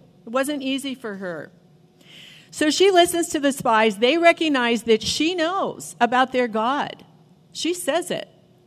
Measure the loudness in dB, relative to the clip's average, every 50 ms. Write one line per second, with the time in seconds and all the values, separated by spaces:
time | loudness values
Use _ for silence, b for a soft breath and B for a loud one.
0 | -20 _ _ _ _ -6 -2 -2 -2 -2 -2 -4 -4 -4 -4 -4 -4 -6 -10 -8
1 | -10 -10 -10 -8 -8 -8 -8 -10 -12 -14 -18 _ _ _ _ _ _ _ _ B
2 | B B B B B B B B B B B -2 0 0 2 4 4 6 6 6
3 | 4 4 2 -2 -4 -2 -4 -2 0 0 -2 0 -2 0 2 4 4 2 2 2
4 | 2 2 2 4 4 4 4 4 0 0 0 0 0 0 0 -2 2 2 2 2
5 | 2 -4 -4 -2 -2 -2 0 0 -2 -2 -2 -2 -2 -4 -6 -8 -12 -16 -2 0
6 | 0 2 4 2 2 2 2 0 0 0 0 -2 -2 -2 -2 -2 -4 -6 -8 -14
7 | -20 -20 _ _ _ _ _ _ _ _ _ -6 -4 -4 -4 -2 -2 -2 0 -2
8 | -2 -2 -6 -8 -8 -12 _ _ _ _ _ _ _